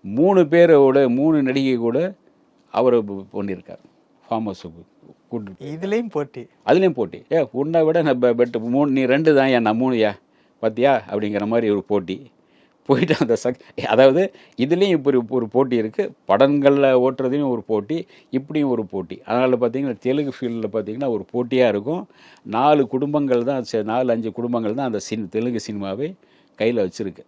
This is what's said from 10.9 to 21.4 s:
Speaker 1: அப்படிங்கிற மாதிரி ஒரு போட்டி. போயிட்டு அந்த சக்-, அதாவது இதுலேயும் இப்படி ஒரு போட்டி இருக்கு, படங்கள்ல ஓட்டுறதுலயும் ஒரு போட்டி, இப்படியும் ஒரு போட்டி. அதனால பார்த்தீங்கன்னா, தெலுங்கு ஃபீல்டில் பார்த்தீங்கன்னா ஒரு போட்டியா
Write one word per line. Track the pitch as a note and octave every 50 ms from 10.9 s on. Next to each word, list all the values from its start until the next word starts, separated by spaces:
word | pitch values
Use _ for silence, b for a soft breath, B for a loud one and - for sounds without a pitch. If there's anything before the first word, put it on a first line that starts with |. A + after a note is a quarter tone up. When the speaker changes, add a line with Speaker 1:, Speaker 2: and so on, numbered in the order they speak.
| C3+ A2+ G#2+ -
Speaker 1:
அப்படிங்கிற | G#2 G#2 G#2+ G#2 G#2 G2+ G2+
மாதிரி | G#2+ A#2+ B2 A#2 G#2+
ஒரு | G#2 G2 F#2
போட்டி. | _ G#2 G2+ F2+ E2 F#2+ - C3+ - _ _ b b b b b b b _ _
போயிட்டு | - C3+ B2 B2 D3+ D#3 -
அந்த | C#3+ A2+ A#2 - -
சக்-, | A#2+ B2+ _ _ - _ - C3
அதாவது | A#2+ G#2+ A#2 C3+ C3+ C3 E3 G3 F#3+ b b b b b
இதுலேயும் | - B2 C#3+ E3+ F3+ G3 G3+
இப்படி | F3 D#3 C3 C#3+ C3 B2+ A#2 A2+
ஒரு | C3 B2+ A2+
போட்டி | G#2+ - B2 C#3 B2+ B2
இருக்கு, | A#2 G#2+ A2 - - G2 - - _ _
படங்கள்ல | - F#2+ G#2+ C3+ C#3 C#3+ C#3+ C#3 C#3 C#3 C#3 C#3 C3+
ஓட்டுறதுலயும் | C3 B2+ B2 C3 C3 B2+ C3+ B2+ C3 D3 D3 C3+
ஒரு | B2 A2+ -
போட்டி, | - A2 G#2 G2+ G#2+ D#3 E3 - b b b b b
இப்படியும் | - C3 C3+ - D#3 D#3 C#3+ C3+
ஒரு | B2 A2 G#2+
போட்டி. | F2+ - G2 F2 - F#2 - _
அதனால | - A2 B2 C3 B2+ B2+
பார்த்தீங்கன்னா, | A2+ B2 A#2 A2+ C3+ C#3+ C3+ A2+
தெலுங்கு | - - B2+ C3+ D3 D3 C#3 B2 -
ஃபீல்டில் | C3 A#2+ A#2 A2+ A2 G#2
பார்த்தீங்கன்னா | G2+ A2 G#2 G#2+ A2 B2 C#3+ C3
ஒரு | A#2 G2+ - _ -
போட்டியா | B2